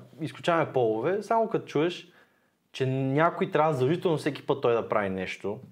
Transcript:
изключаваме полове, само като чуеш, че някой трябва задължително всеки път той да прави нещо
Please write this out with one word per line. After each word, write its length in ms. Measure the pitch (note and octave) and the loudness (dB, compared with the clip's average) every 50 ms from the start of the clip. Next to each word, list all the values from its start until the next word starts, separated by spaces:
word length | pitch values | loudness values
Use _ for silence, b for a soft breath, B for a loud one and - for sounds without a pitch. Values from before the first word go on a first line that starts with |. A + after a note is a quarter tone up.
| - - - - | -14 -16 -12 -10
изключаваме 520 | D#3+ C3+ - - - - E3+ E3 D3+ - - | -10 -10 -8 -4 0 0 2 2 2 0 2
полове, 500 | C3 A#2+ A2 G#2+ A2 A#2+ E3 F#3+ G#3+ G#3 | 2 2 2 0 0 0 -2 -2 -2 -2
само 260 | - A3+ A3+ A3+ A3 | 0 2 2 2 0
като 160 | - D3 - | 0 -4 -2
чуеш, 420 | - - C#3+ D#3 F3+ F3 - - b b b b b b b b b b b b _ | -2 0 0 0 0 -2 -6 -12 b b b b b b b b b b b b _
че 140 | - - C3 | -6 -4 -2
някой 680 | C3 C3 C3+ C3+ C3 C3+ D3 D#3+ F3 E3+ - F#3+ - | -2 0 0 0 0 2 4 2 2 2 0 -2 0
трябва 220 | - D3 D3+ D#3+ D#3 | 2 2 2 2 2
задължително 440 | B2+ B2+ C3 E3+ F3 - F#3 D#3 | 2 2 2 2 2 0 0 0
всеки 280 | C#3 - D3+ C3+ - - | 0 0 -4 -4 -4 -2
път 160 | - C#3+ C3+ | -2 0 2
той 120 | - B2 A#2 | 2 2 2
да 160 | A2+ G2+ - | 2 2 0
прави 200 | A2+ A2 G2+ G2 | 0 0 0 0
нещо 500 | F#2+ F#2+ F#2 F2 - - - G2 G#2+ B2 - - | -2 -4 -6 -6 -8 -8 -6 -6 -6 -8 -10 -10